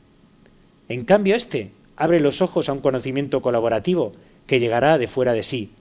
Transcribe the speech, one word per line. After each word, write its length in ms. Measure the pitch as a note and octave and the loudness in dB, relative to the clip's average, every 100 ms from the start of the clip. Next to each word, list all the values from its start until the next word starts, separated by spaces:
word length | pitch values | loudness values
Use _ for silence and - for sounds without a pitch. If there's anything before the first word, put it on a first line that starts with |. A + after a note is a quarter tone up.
| _ _ _ _ - _ _ _ - | _ _ _ _ -20 _ _ _ -12
En 160 | B2 A#2+ | -8 2
cambio, 300 | G#3 F#3+ A#3 | 2 4 0
este 360 | - C3 G2 - _ - | -2 -8 -8 -16 _ -4
abre 240 | D#3+ E3+ | 2 4
los 240 | C#3+ - | 2 0
ojos 260 | F3+ F3 D3+ | -2 0 -2
a 40 | |
un 80 | C#3 | -2
conocimiento 600 | C#3 C3 C3+ C3+ C#3 C3+ | -2 -2 -4 -6 -2 -2
colaborativo 720 | B2+ A#2+ A2+ A2 F3 F3+ A2 - - _ - | 0 0 0 0 0 -2 -2 -8 -20 _ -2
que 140 | C3 | 0
llegará 400 | A#2+ A#2 C#3+ D#3 | 2 2 4 2
de 80 | A2+ | 0
fuera 260 | C3 B2+ | -2 0
de 80 | A2+ | 0
sí 300 | - B2+ G2+ _ | -2 -6 -8 _